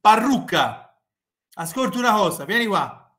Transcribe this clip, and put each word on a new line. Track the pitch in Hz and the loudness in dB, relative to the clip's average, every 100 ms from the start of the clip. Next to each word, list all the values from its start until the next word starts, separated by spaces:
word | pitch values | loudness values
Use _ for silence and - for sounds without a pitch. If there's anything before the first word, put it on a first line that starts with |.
| 214 | 4
Parrucca, | 220 254 240 - 160 120 - - _ _ _ _ _ _ - | 4 4 0 0 -2 -2 -4 -18 _ _ _ _ _ _ -14
ascolti | 165 262 262 247 | -10 -4 -4 -2
una | 247 | 0
cosa, | 214 180 165 139 | 2 0 -2 -4
vieni | 233 226 | -2 0
qua. | 180 135 - _ | -2 -4 -10 _